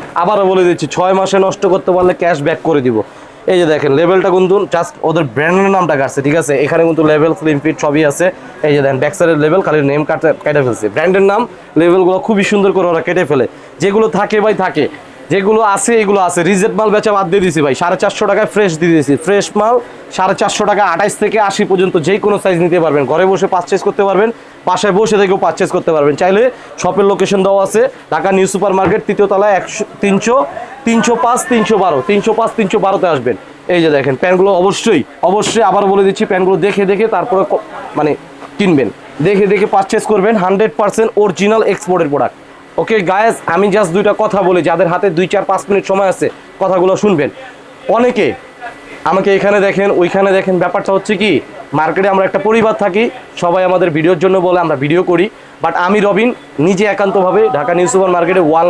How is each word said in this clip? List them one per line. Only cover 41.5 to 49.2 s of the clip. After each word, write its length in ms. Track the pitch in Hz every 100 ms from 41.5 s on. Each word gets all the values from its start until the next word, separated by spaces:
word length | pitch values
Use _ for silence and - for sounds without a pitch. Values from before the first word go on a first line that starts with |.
| 220 202
এক্সপোর্টের 380 | 202 - 180 156
প্রোডাক্ট। 220 | 143 117 - - - - -
ওকে 160 | 165 220 170
গায়েস, 240 | 185 226 220 -
আমি 120 | 170 202 196
just 140 | 190 180
দুইটা 180 | 202 196
কথা 180 | 214 190 180
বলি, 140 | 180 165
যাদের 180 | 165 175
হাতে 140 | 175 202 160
দুই, 100 | 185
চার, 120 | 202 190
পাঁচ 120 | 185 -
মিনিট 140 | 196 -
সময় 180 | 196 190
আছে, 140 | - 143 - - -
কথাগুলো 320 | 190 185 185 185
শুনবেন। 260 | 208 170 131 - - - - - - 214
অনেকে 300 | 247 233 147 98 - - - - - - 147
আমাকে 200 | 185